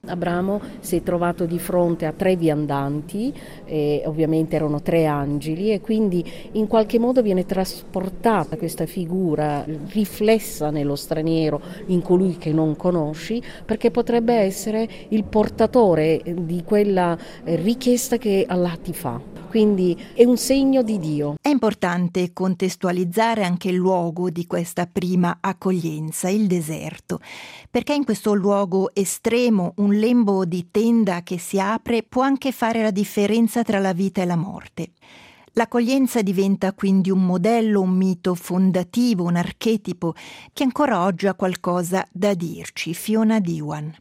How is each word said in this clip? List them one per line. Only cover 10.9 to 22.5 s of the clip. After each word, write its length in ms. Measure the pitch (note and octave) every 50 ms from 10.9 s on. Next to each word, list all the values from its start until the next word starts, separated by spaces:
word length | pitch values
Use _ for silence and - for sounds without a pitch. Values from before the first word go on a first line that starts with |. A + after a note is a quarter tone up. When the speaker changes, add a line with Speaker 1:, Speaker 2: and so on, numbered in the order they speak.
| C#3+
Speaker 1:
straniero, 640 | C#3+ - - D#3+ D#3 D#3 E3 E3 D#3+ D#3+ D3+ D3 C#3+ - - - - -
in 160 | - F#3 F3
colui 360 | E3+ - F3+ F3+ F#3+ F#3 E3 D3
che 140 | - D#3+
non 220 | D3+ D#3+ D#3+ D#3 D3+
conosci, 680 | - - F3+ F3+ E3+ D3+ D3 D#3 D#3+ - - A3 A#3+ A#3 - - - -
perché 280 | - A3 A3 - A#3
potrebbe 420 | A3+ A#3+ A#3 A#3 A#3 A#3 A3+ A#3 A#3+
essere 540 | A3+ G3+ F#3+ F#3+ - - A3 G#3+ A3 A3+ A3 - - - -
il 120 | G#3+ A3
portatore 1000 | G#3 - - G#3+ G#3 G#3 - - A3 - - B3+ A3+ F#3+ E3 D#3 D3+ D#3+ D#3+ C3+ - F3 F3 F3
di 240 | E3+ D#3 F3 F3 E3
quella, 520 | - G#3+ G#3 G#3 G3+ G3 F#3 F3+ F3 E3+ E3 - - - - -
eh, 100 | - E3+
richiesta 640 | D#3 E3 G#3 A#3 B3 - B3 B3 A#3+ - - B3
che 280 | A#3 - G#3+ G3 G3 F#3+ -
Allah 280 | F3+ F3+ F3 F3 E3+ E3
ti 100 | - F#3
fa. 420 | E3 - - C3+ A#2 A#2+ - - - - - -
Quindi 480 | - A3+ G#3+ G#3 G3+ F#3 F3+ F3+ E3+ - - -
è 120 | - - A#3
un 120 | A#3+ B3
segno 460 | A3+ - - C4 C#4 C4+ C4+ C4+ C4
di 160 | B3 A3 A3 G3+
Dio. 380 | D#3 D#3 D3+ D3 D3 D3 D3 D#3+
Speaker 2:
È 80 | _ C#4+
importante 840 | D4 B3+ A3+ G#3+ - _ - F3+ F3 F3+ F3+ E3+ F3 F#3 F3+ F3
contestualizzare 1080 | F3 - F#3 F#3+